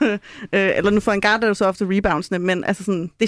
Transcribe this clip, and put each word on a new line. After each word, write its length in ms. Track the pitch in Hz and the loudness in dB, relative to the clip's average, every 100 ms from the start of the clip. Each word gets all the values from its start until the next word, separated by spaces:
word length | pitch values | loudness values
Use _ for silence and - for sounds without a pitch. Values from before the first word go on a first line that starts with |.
<laughs> 180 | 262 208 - - 196 | 0 0 -8 -16 -4
øh, 180 | 196 190 - | 0 2 2
eller 120 | 196 | 2
nu 80 | 208 | 2
får 120 | 220 | 2
en 100 | 196 | 0
guard, 180 | 208 220 | 2 2
der 60 | 220 | 0
er 40 | |
jo 40 | |
så 120 | 202 190 | 2 0
ofte 200 | 185 190 | 0 0
reboundsene, 500 | 196 202 156 - 180 | 0 0 -2 -2 -2
men 240 | 180 180 | 0 -2
altså 200 | - 196 | -2 -4
sådan, 280 | 202 185 170 | -2 -4 -4
det 60 | |
er 20 | - | -2